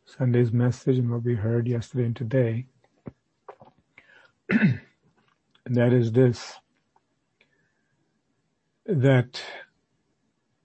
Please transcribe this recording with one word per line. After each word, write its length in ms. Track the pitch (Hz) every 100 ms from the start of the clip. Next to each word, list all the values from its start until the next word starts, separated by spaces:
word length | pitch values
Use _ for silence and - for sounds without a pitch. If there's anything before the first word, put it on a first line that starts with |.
| _
Sunday's 460 | - 127 120 120
message 460 | 120 123 123 - 127
and 140 | 120
what 120 | 120
we 120 | 120 120
heard 320 | 107 117 117
yesterday 380 | 120 - 131 117
and 100 | 113
today. 500 | 113 131 117 113 131 _ _ _ - - _ _ - - - _ _ _ - - _ _ -
<clears throat> 60 | 214 190 110 - _ _ _ _ _ _ _ -
And 100 | 120
that 180 | 120
is 200 | 123 113
this, 400 | 113 127 117 - - _ _ _ _ _ _ _ _ _ _ _ _ _ _ _ _ _ _ _ _ _ _ -
that 520 | 165 135 131 123 - - - - _ _ _ _ _ _ _ _ _